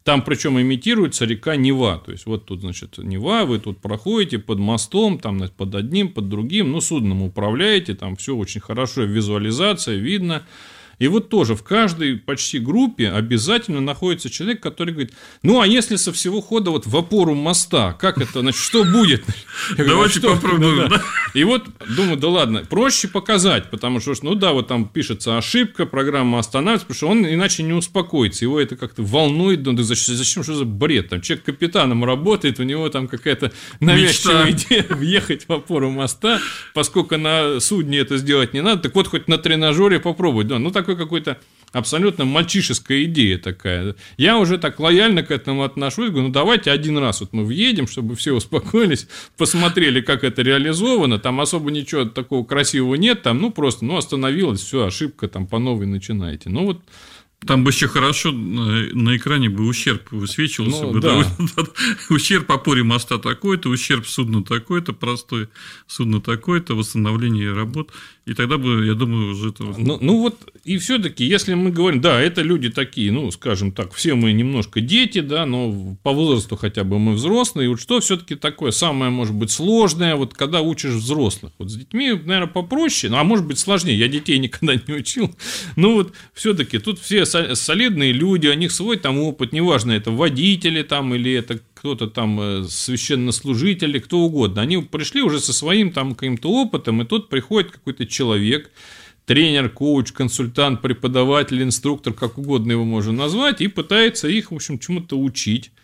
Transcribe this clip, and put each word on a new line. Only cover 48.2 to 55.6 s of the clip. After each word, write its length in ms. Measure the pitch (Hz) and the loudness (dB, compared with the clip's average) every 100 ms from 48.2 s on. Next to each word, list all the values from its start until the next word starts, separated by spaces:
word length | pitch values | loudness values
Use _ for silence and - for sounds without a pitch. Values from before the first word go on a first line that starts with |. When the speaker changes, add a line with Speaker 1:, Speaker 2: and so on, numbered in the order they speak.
| 156 | -2
Speaker 1:
успокоились, 760 | 123 - 147 - 220 208 143 - - - - | -2 -2 -4 0 2 2 2 -4 -18 -12 -2
посмотрели, 640 | 156 175 175 180 156 127 | 0 2 2 4 4 4
как 240 | 117 135 131 | 2 0 0
это 160 | 113 | 0
реализовано, 760 | 127 139 147 160 233 240 143 107 | 2 2 2 0 2 2 2 2
там 220 | 131 131 | 0 -2
особо 320 | 147 170 147 | -2 -2 -4
ничего 320 | 151 135 151 | -4 -4 -2
такого 400 | 117 131 123 131 117 | -2 -4 -4 -4 0
красивого 500 | 143 139 139 127 139 | 0 0 0 0 2
нет, 260 | 220 240 | 2 2
там, 180 | - 117 | 0 0
ну, 120 | 220 | 0
просто, 340 | 220 143 - 120 | 0 0 0 -2
ну, 100 | 175 | -4
остановилось, 640 | - 139 135 151 170 98 | -4 -2 0 0 0 -2
всё, 240 | - 135 98 | -2 -2 -2
ошибка, 440 | - 151 - 104 | -2 -6 -6 -8
там, 180 | 95 92 | -6 -4
по 120 | |
новой 260 | 113 | -2